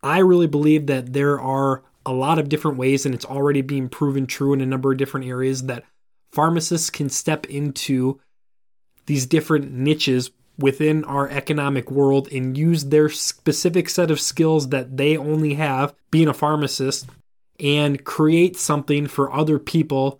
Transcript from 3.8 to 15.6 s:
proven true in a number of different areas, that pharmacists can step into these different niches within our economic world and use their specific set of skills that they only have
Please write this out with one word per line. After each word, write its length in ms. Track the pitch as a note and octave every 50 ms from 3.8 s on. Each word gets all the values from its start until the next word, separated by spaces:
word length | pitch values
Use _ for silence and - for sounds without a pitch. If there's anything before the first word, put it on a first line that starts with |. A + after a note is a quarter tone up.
| C3 B2+
proven 380 | - - D3+ C#3+ C3+ C#3 C3+
true 260 | B2+ - - C#3+ C#3
in 80 | C#3+ C3+
a 60 | C3
number 260 | C3 C3 C3 B2+ C3+
of 60 | C3+ C3
different 260 | C3+ C3 - C3+ C3
areas, 380 | B2+ B2+ B2 C3 C3 C3+ C3
that 220 | C3 C3 B2 A#2+ - _ _ _ _ _ _ _ _ _
pharmacists 580 | - - D3+ D#3+ E3+ E3+ D#3+ - F3 E3 - -
can 180 | - - D3 C#3
step 380 | - - - - D#3 D3+ -
into 760 | - C#3+ C#3+ D3 D3 C3+ - - - C#3 B2+ B2+ C3 C3+ _ _ _ _ _ _ _ _ _ _ _ _ _ _ _ _ _ _
these 180 | - D3 C#3 C3
different 480 | B2+ E3 D#3 D3+ - D#3+ D3 C#3 C3+
niches 600 | C3+ B2 C3 C#3+ D3+ D3+ - C#3 B2+ B2+ B2+ - _ _ _ _ _ -
within 460 | C#3 C#3 C3+ - D3+ D3+ D#3 D#3 D3+
our 240 | - C3+ C#3 C#3 C3+
economic 600 | C3 C#3 C#3 - D3+ D3 C#3+ C#3+ C#3 C3 B2 -
world 420 | C3 C#3 C#3+ C3+ C#3 C#3 C#3 -
and 240 | C#3 C3 B2+ C3 C3
use 300 | C#3 D#3 E3 E3+ D#3+ C#3
their 240 | C#3 D3 D3+ D3+ D3+
specific 800 | D3+ - - - - _ _ D#3+ D3 - - F3+ E3 F#3 E3+ -
set 200 | - - F3 D#3+
of 80 | D#3 D3
skills 520 | - - - - D#3+ D#3+ D#3+ D#3 C#3 B2+
that 260 | C#3 C3 B2+ B2 C3
they 180 | C3 C3+ D3 D#3
only 380 | D#3 - D3+ D#3 D#3 D#3 D3+
have 420 | C#3+ D3